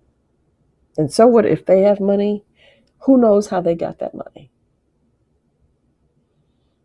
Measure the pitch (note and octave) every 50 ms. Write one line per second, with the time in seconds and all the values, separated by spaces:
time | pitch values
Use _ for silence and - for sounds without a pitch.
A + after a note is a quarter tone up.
0 | _ _ _ _ _ _ _ _ _ _ _ _ _ _ _ _ _ _ _ -
1 | D#3 C3+ - - A3+ B3+ A#3 A#3 G3+ - - - - - F#3 F#3+ F#3+ G3+ G3+ G3
2 | G3 G3 G3+ G3+ G3+ G#3 G#3 G#3 - _ _ _ _ _ _ _ _ _ _ _
3 | - - C4+ B3+ A#3+ A3 G3+ G3+ G#3 - G3 F3+ F3 E3+ E3+ E3 E3 D#3 E3 -
4 | - - - - - - - - D3 B2+ _ _ _ _ _ _ _ _ _ _
5 | _ _ _ _ _ _ _ _ _ _ _ _ _ _ _ _ _ _ _ _
6 | _ _ _ _ _ _ _ _ _ _ _ _ _ _ _ _